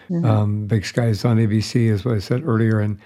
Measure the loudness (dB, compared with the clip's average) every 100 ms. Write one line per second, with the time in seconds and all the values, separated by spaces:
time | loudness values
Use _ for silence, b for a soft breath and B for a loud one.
0 | B -2 2 2 2 -2 -2 -2 -2 -2
1 | 0 0 2 2 2 0 0 0 2 0
2 | -2 -4 -2 -4 0 0 2 0 -2 -6